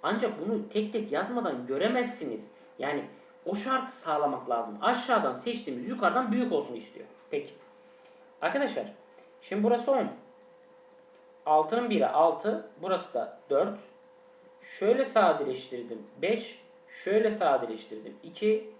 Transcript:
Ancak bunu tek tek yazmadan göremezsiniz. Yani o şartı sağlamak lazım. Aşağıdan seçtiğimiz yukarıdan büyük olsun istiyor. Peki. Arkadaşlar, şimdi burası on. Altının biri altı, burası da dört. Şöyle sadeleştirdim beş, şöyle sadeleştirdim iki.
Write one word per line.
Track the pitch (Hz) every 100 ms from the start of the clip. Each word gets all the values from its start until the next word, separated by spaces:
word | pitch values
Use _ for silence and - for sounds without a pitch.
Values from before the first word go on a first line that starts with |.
Ancak | 147 214 233 -
bunu | 180 220 208
tek | 208 214
tek | 226 208
yazmadan | 147 196 240 190 127 123
göremezsiniz. | 135 202 254 233 - 143 110 - - - -
Yani | 135 143 - - - - -
o |
şartı | 202 262 254 - -
sağlamak | 160 151 143 131 123
lazım. | 120 110 104
Aşağıdan | 214 247 - 226 135
seçtiğimiz | 123 - 226 - 123 196
yukarıdan | 254 185 233 247
büyük | 233 247
olsun | 156 -
istiyor. | 120 - - - - -
Peki. | 147 147 - - - - - - - - -
Arkadaşlar, | 160 277 269 - 104 - - - - -
şimdi | - 196
burası | 214 240 -
on. | 185 - - - - - - - - - - - - - - -
Altının | 156 156 226 240
biri | 196 -
altı, | 147 165 156 208 - - -
burası | 175 185 -
da | 123 117 - -
dört. | 143 196 208 - - - - - - - - - -
Şöyle | 196 254
sadeleştirdim | 269 226 185 156 143 127 - 123 117 110 - -
beş, | 165 226 - - - - - -
şöyle | - 208 220
sadeleştirdim | 208 170 135 120 110 - 107 107 -
iki. | 165 - 214 214 - -